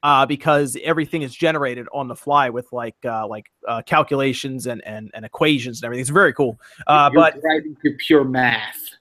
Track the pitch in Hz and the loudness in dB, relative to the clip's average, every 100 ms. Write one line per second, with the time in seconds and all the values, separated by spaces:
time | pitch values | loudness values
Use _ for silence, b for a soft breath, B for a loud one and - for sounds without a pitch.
0 | 147 139 135 143 165 147 143 123 - 165 | 4 4 2 0 0 2 0 -4 -4 -2
1 | 151 165 139 - 165 156 139 123 120 143 | -2 -6 -8 -2 -2 0 -4 -6 -10 -8
2 | 131 113 - 143 131 117 123 123 120 - | -8 -10 0 2 2 -2 -8 -8 -8 -8
3 | 123 113 107 107 - _ - 117 - 156 | -8 -6 -6 -10 -16 _ -8 -8 0 2
4 | 147 139 135 127 139 131 127 117 - 107 | 2 0 0 -2 -8 -8 -8 -10 -12 -14
5 | 110 110 110 - 156 147 123 117 120 123 | -14 -16 -16 -2 2 2 -2 -10 -8 -6
6 | 127 151 185 - 135 110 B B - 147 | 0 4 4 4 -2 -2 B B 2 4
7 | 143 139 160 151 156 156 151 143 151 139 | 6 6 4 4 -2 -2 -4 -4 -4 -4
8 | - 156 135 127 123 113 107 - - - | 4 4 4 0 0 0 -6 -12 -18 -20